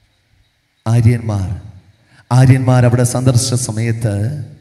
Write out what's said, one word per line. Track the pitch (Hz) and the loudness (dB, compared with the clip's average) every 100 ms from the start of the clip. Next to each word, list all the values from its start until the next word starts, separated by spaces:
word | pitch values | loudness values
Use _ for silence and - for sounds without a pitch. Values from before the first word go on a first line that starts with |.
| _ _ _ _ _ _ _ _ - | _ _ _ _ _ _ _ _ -2
ആര്യന്മാർ, | 117 117 120 104 101 92 - - - _ _ _ _ - | 2 2 2 -2 -6 -6 -8 -14 -20 _ _ _ _ -2
ആര്യന്മാർ | 123 131 131 127 127 123 | 2 4 4 2 2 4
അവിടെ | 113 | 2
സന്ദർശിച്ച | 123 127 127 123 - | 0 0 0 0 0
സമയത്ത് | 123 - 107 117 113 113 101 107 151 - - | -4 -4 -4 -4 -4 -4 -4 -4 -6 -12 -18